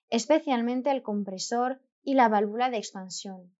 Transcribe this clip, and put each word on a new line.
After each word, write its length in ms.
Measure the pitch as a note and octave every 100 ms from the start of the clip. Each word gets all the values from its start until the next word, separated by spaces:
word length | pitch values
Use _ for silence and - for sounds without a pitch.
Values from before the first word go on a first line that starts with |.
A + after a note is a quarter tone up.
| -
especialmente 800 | A#3 A#3 D#4 D#4 B3 A#3 B3+ C4
el 120 | C4+
compresor 800 | B3 G#3 G3 F#3 - A#3+ B3 C4 _ _
y 100 | -
la 160 | C4+ A#3
válvula 400 | G#3 G#3 A3 B3+
de 80 | A#3
expansión. 760 | - G3 F#3 E3+ G3+ F#3 F3+